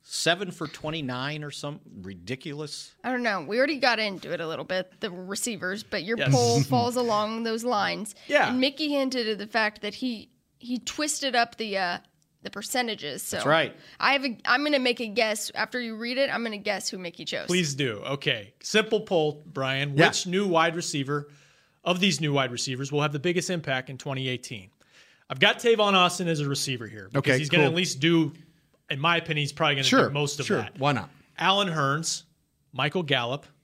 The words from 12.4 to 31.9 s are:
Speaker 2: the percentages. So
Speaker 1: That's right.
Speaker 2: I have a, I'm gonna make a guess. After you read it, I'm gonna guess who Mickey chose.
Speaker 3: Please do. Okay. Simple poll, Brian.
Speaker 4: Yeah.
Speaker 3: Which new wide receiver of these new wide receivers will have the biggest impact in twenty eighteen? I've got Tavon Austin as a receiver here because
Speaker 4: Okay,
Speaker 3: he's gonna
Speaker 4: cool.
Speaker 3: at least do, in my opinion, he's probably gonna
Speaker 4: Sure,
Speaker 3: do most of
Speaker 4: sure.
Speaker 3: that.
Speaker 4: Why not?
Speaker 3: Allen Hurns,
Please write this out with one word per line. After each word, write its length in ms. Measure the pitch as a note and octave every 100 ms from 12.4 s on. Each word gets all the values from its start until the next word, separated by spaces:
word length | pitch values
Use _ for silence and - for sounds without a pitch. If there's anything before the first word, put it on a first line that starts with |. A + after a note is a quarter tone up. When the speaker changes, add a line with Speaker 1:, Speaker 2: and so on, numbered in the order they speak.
Speaker 2:
the 80 | -
percentages. 720 | G3+ G#3 B3+ A#3+ G3+ D3 C3+
So 140 | - F3+
Speaker 1:
That's 80 | C3
right. 300 | D#3+ C3+ - - -
Speaker 2:
I 140 | A3
have 120 | C#4 C4+
a, 100 | A3 -
I'm 180 | B3
gonna 160 | D4 C#4+
make 200 | B3+ A#3+
a 60 | A3+
guess. 440 | G3+ A3 G#3+ -
After 260 | - A3 B3+
you 160 | A#3 G#3+
read 220 | A#3 B3+
it, 160 | C#4
I'm 80 | E3+
gonna 160 | A#3 G#3
guess 320 | G3+ F#3+ -
who 80 | F#3+
Mickey 260 | F3+ -
chose. 220 | E3 C3 D#2
Speaker 3:
Please 300 | F3+ D#3+ C#3
do. 240 | C3+ G2+ B2
Okay. 480 | C#3 D#3 A#2+ G2+ _
Simple 380 | - G#3+ G#3+ G#3+
poll, 420 | G#3+ F3+ D3+ D3 -
Brian. 500 | C#3 C3+ C3+ C#3+ C#3
Speaker 4:
Yeah. 120 | C3
Speaker 3:
Which 180 | A#2+ F3+
new 220 | F3+ G3+
wide 280 | E3 E3 E3+
receiver 540 | - D3+ C3 D3 C#3+ - _ _ _ _
of 160 | E3+ F3+
these 200 | G3 C#3+
new 140 | D3+
wide 180 | C#3 C3
receivers 400 | A#2+ - B2+ C#3
will 120 | D3
have 100 | D3
the 60 | D3
biggest 320 | F3 F3 E3+
impact 400 | F3 D3 C3 C3
in 80 | C3
twenty 280 | D3 C3+ C3
eighteen? 440 | B2 - A2 F#2 _ _ - - _ _
I've 100 | C3+
got 200 | G3+ A#3
Tavon 340 | A#3+ A3 G#3
Austin 340 | F#3+ F3+ F3+ F3
as 120 | D#3+
a 100 | C#3+
receiver 380 | C#3 - B2 A2
here 220 | G#2 F#2+
because 60 | C#3 C3+
Speaker 4:
Okay, 80 | B2+
Speaker 3:
he's 120 | D3+
gonna 160 | E3+ C#3+
Speaker 4:
cool. 60 |
Speaker 3:
at 40 | E3
least 240 | F#3 C3
do, 320 | D#3+ E3 D3+ - - _ _ _ _
in 100 | C#3+
my 160 | D#3+ E3+
opinion, 260 | E3 D3+
he's 80 | C#3+
probably 240 | - D#3 C#3+
gonna 80 |
Speaker 4:
Sure, 240 | C3+ C4 B2
Speaker 3:
do 60 |
most 260 | C#3+ D3 -
of 60 | B2+
Speaker 4:
sure. 120 | F3
Speaker 3:
that. 200 | G#2 -
Speaker 4:
Why 140 | C3+
not? 160 | B2+ F2 - _ -
Speaker 3:
Allen 300 | E3 G3 G3
Hurns, 560 | D#3+ C#3